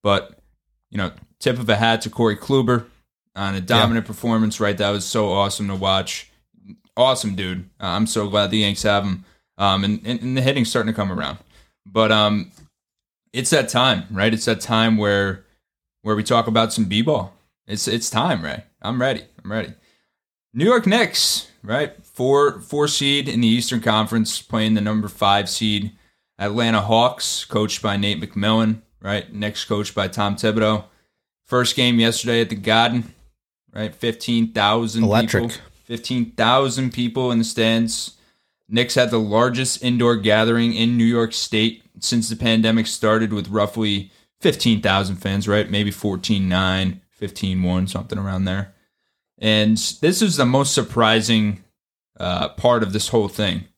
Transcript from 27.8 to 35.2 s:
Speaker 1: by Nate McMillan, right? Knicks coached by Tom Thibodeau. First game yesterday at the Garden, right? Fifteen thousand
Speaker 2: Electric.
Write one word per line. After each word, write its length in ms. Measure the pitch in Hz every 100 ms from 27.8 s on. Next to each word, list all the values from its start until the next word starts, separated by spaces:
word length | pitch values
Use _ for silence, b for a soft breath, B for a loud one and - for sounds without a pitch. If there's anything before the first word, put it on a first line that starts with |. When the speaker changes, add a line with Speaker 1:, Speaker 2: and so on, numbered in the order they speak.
Speaker 1:
by 140 | 110 101
Nate 240 | 101 95
McMillan, 600 | 92 101 101 113 110 110 _ _
right? 320 | 98 101 -
Knicks 320 | 104 104 -
coached 300 | - 104 104
by 140 | - 95
Tom 280 | 113 101 101
Thibodeau. 480 | 113 107 107 107 - b b b _ _ _
First 300 | 123 120 -
game 240 | 123 120
yesterday 400 | 113 117 120 117
at 80 | 117
the 80 | 107
Garden, 580 | 101 110 120 120 110 - _ _ _ _ _
right? 200 | 104 107
Fifteen 580 | - 120 110 - 117 113
thousand 520 | 113 101 113 113 110
Speaker 2:
Electric. 460 | 110 110